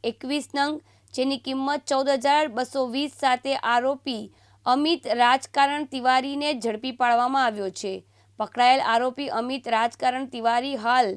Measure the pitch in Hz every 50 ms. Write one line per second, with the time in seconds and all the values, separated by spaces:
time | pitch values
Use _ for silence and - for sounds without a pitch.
0 | - 233 233 _ - 254 285 294 269 - - 277 277 294 302 302 _ _ _ _
1 | _ _ - - 254 269 277 240 _ 269 262 269 269 269 285 294 285 - 285 269
2 | 269 269 277 269 233 277 285 302 311 302 214 240 254 247 - 277 262 247 226 269
3 | 285 294 - - - 262 254 254 _ 269 269 - - 226 240 240 247 262 285 269
4 | _ 277 247 214 214 202 _ _ _ _ _ _ _ - 254 277 294 311 339 -
5 | - 240 - 240 240 240 254 269 - - - 285 277 277 285 294 302 277 - 262
6 | 240 254 254 262 262 277 277 285 294 294 302 240 208 226 214 214 226 262 240 -
7 | 254 240 240 233 247 247 269 269 262 240 214 208 196 190 - - - 202 190 185
8 | - _ _ _ _ _ _ _ 214 208 - 233 247 247 262 269 - - 226 233
9 | 247 254 247 277 285 269 - 226 240 247 269 262 - - 240 220 226 240 - _
10 | - 254 247 262 269 254 - 254 220 233 233 240 247 277 277 240 214 233 247 254
11 | 247 202 190